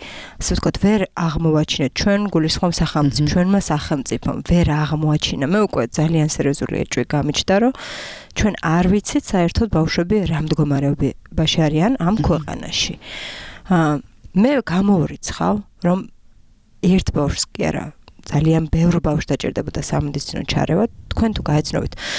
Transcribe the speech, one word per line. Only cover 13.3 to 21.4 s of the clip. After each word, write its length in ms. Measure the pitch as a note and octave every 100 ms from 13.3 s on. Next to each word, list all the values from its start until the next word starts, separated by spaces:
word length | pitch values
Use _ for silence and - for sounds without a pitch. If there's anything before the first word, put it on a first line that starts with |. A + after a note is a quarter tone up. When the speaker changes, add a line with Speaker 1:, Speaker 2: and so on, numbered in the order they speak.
| - - -
Speaker 1:
ა, 120 | - F3+ D#3 D3 - - -
მე 200 | F#3 A#3+ C#4+
გამოვრიცხავ, 960 | - E3+ G3+ G3 D3+ - - - E3+ G#3 - -
რომ 200 | F3 F#3 - - - - - _ _ -
ერთ 240 | F3+ F#3 -
ბავშვს 360 | - C#3+ - -
კი 160 | -
არა, 240 | D#3 D3+ - - - -
ძალიან 480 | - C#3+ D#3 D#3+ D#3+
ბევრ 340 | E3 F3 E3
ბავშვს 240 | D#3 D3+ -
დაჭირდებოდა 540 | C#3 - - - D3+
სამედიცინო 600 | D3 C#3+ D3 C#3+ - -
ჩარევა. 400 | C3+ D3 C#3+ E3 A#3 - -
თქვენ 220 | - A3+
თუ 100 | G#3